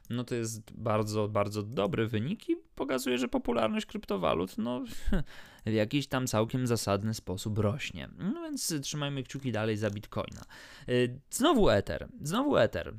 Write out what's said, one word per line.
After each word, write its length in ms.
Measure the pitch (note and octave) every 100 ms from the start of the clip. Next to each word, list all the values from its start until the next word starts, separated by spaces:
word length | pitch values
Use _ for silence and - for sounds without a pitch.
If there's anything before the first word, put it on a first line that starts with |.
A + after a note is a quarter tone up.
| -
no 140 | A#2+
to 100 | A#2+
jest 380 | B2 A2+ A2 -
bardzo, 560 | - A2+ G#2+ G#2+ G#2+ G#2
bardzo 340 | G#2 G2+ G#2+
dobry 440 | G#2 B2 G2+ C3 A2+
wynik 420 | A2 B2+ G#3+ -
i 80 | E4+ -
pokazuje, 440 | - C#4 C4 C4 B3
że 100 | B3
popularność 580 | - B3+ A#3 A3+ G#3+ -
kryptowalut, 720 | G#3 - G3 E3+ - F#3+ -
no, 260 | A3+ B3 B3 - - F#3
<laughs> 460 | - - - - -
w 60 |
jakiś 340 | A2 A2 D3 C3+
tam 200 | C3 B2+
całkiem 400 | A2 A2+ B2+ B2+
zasadny 480 | A#2 - G2 A2
sposób 440 | A2 - F#2+ A2 G#2+
rośnie. 500 | G#2 C3+ - F2 C2 -
No 240 | F3+ E4+
więc 320 | E4 C#4+ - D#3
trzymajmy 400 | - D3+ C#3+ C#3
kciuki 300 | A#2+ C3+ C3
dalej 240 | G#2+ A2 G#2
za 140 | G#2+
Bitcoina. 500 | G#2 - A2 - - - - - - -
E, 40 | B2 B2 B2+ -
znowu 400 | - C#4+ C#4 E3
Ether, 380 | G2+ - D#2 - A#3+
znowu 360 | D3+ G#3+ C#4+ G3+
Ether. 380 | A2 F2 -